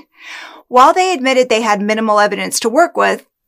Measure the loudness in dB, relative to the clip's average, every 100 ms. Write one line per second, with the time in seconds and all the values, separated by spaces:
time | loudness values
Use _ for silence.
0 | -16 _ -20 -20 -20 -20 _ 4 4 4
1 | 0 -2 0 0 2 0 0 -2 -2 -2
2 | 0 0 0 -2 -6 -4 -2 0 0 0
3 | -2 -2 _ _